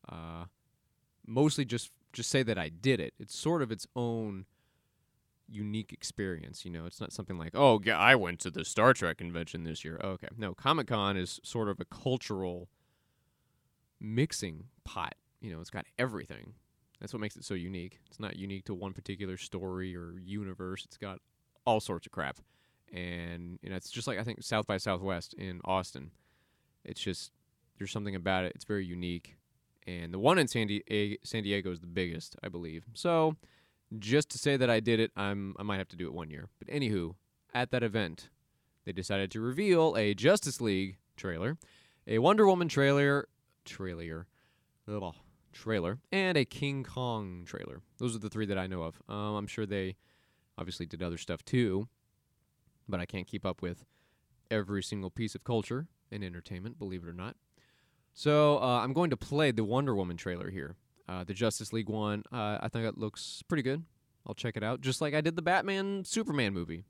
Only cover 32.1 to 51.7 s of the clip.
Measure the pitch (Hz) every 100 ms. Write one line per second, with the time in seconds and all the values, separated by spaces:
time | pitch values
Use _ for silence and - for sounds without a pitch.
32.1 | 82 - - - 87 82 80 - - 175
33.1 | 165 160 160 - _ _ _ _ 110 104
34.1 | 139 147 - 151 139 123 113 110 113 113
35.1 | - 101 101 98 - 104 95 92 87 85
36.1 | 76 78 76 101 _ - 147 127 101 82
37.1 | 90 _ _ _ 123 123 127 117 107 90
38.1 | 85 - _ _ _ _ _ - 92 92
39.1 | 98 98 110 117 135 208 170 160 113 104
40.1 | 98 127 208 151 - 117 95 95 90 _
41.1 | - 98 82 104 160 - - _ _ -
42.1 | 110 143 214 202 185 170 - 139 143 143
43.1 | 143 - _ _ _ - - 92 85 85
44.1 | 80 95 _ _ _ _ _ - 104 92
45.1 | 78 - _ _ - 110 110 85 120 _
46.1 | 190 185 160 123 - 143 139 123 - 123
47.1 | 113 98 90 85 - - 69 - - 123
48.1 | 113 107 107 104 95 92 92 82 - -
49.1 | 104 104 104 104 - 104 101 92 90 _
50.1 | _ _ _ _ - 87 - 85 82 87
51.1 | 85 - 85 - 127 113